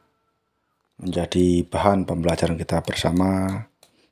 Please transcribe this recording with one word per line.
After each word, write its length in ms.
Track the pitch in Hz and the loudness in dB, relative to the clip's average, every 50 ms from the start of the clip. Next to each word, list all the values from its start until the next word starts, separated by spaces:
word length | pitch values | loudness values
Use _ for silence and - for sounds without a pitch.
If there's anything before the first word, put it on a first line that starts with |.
| _ _ _ _ _ _ _ _ _ _ _ _ _ _ _ _ _ _ _ - | _ _ _ _ _ _ _ _ _ _ _ _ _ _ _ _ _ _ _ -10
menjadi 640 | 90 90 85 87 85 - - 92 90 90 87 87 85 | -8 -4 -2 -2 -4 0 2 4 4 4 4 2 0
bahan 400 | - - 85 82 101 101 95 92 | -2 -2 0 2 2 2 2 0
pembelajaran 560 | - 87 85 82 85 82 - - 85 85 80 | -2 -2 -2 0 0 0 0 0 -2 -2 -4
kita 240 | 82 - 85 82 - | -4 -2 -2 -2 -2
bersama 800 | - - - - 85 85 90 92 95 95 95 95 95 95 107 110 - _ _ _ _ _ _ _ _ | -4 -4 -2 -2 0 2 2 2 2 0 0 -2 -4 -4 -6 -10 -14 _ _ _ _ _ _ _ _